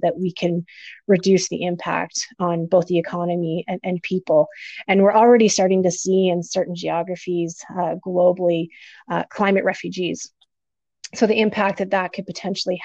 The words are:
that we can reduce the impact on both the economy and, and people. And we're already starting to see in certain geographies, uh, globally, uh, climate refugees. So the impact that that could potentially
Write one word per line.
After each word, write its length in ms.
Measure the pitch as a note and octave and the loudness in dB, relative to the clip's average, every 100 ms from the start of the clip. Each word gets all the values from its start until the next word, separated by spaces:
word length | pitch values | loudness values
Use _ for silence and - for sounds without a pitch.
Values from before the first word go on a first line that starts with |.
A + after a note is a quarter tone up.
that 120 | E3+ F3+ | -2 -2
we 160 | F#3 | -4
can 360 | - F3 F3 E3+ - - - - | -2 -2 -2 -6 -14 -20 -6 0
reduce 420 | F#3 F#3+ F#3 - | 2 4 2 2
the 140 | E3+ | -4
impact 640 | F3 F3 D#3+ E3 F3 - - - | -4 -6 -4 -6 -6 -8 -10 -4
on 300 | F3+ E3+ E3 | -2 -2 2
both 180 | F#3 E3+ | 2 2
the 140 | F3 | 0
economy 680 | - F3 F3 F3 E3 E3 - | -2 -4 -2 -2 -2 -4 -6
and, 120 | F#3 | -8
and 200 | F#3+ F3+ | -6 -6
people. 460 | - F#3 - D#3 F3 - - - - | -4 -4 2 2 2 -2 -18 -8 0
And 140 | G3 | 4
we're 140 | G3 G#3+ | 4 6
already 320 | A#3+ A#3+ G#3+ | 8 8 6
starting 340 | - F#3+ F#3+ | 4 2 2
to 80 | F#3 | 2
see 400 | E3+ F#3 F#3+ F#3 | 0 0 2 2
in 140 | F3 | 0
certain 320 | E3+ F#3+ F#3 F3 | -4 -4 -4 -6
geographies, 840 | D#3+ E3 F#3 F3 - F3 E3 - - | -4 -4 -4 -8 -6 -4 -4 -8 -10
uh, 240 | F#3+ E3+ E3+ F#3+ | -6 -4 -6 -4
globally, 640 | F3+ F3+ F3+ F3 E3+ E3 - - - - | 2 4 4 2 0 -2 -10 -20 -18 -6
uh, 140 | E3+ - | -6 -4
climate 320 | - G3 G3 | -2 2 2
refugees. 680 | F#3+ F#3+ F3 F#3 F3 - - _ _ _ _ _ _ _ - - | 0 -4 -6 -6 -6 -6 -12 _ _ _ _ _ _ _ -14 -2
So 100 | G#3+ | 0
the 160 | A3 | 2
impact 380 | G#3+ G#3+ G3 - | 0 0 -2 -4
that 100 | F#3+ | -2
that 240 | G3 F3+ | -2 -2
could 140 | - F#3+ | -8 -12
potentially 520 | - F#3 F#3+ F#3+ F3+ | -8 -8 -6 -6 -6